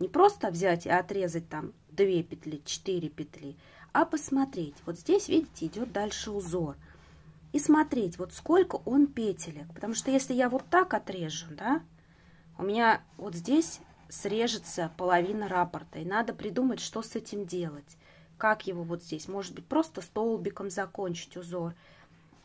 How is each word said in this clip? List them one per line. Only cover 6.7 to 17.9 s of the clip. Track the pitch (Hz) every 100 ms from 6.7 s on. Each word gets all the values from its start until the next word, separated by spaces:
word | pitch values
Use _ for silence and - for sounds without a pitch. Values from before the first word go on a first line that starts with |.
| 139 - - - - - - -
И | 294
смотреть, | 302 302 302 247 180 -
вот | 180
сколько | - - 359 359 -
он | - 277 285
петелек. | - 214 170 170 147 165
Потому | - 208
что | 226 269
если | 269 269
я | 247 247
вот | 262 -
так | 349 359
отрежу, | 214 - 190 156 160 170
да, | 147 208 320 - - _ _ - - - -
у |
меня | 190 220 226 - - -
вот | 202 170
здесь | 175 302 330 - - - -
срежется | - 196 214 240 220 - - 165 -
половина | 180 175 180 214 202
раппорта. | 185 175 156 - 156
И | 165
надо | 208 233
придумать, | 180 202 214 254 196
что | - 220
с | 220 220
этим | - 208 180
делать. | 180 165 143 -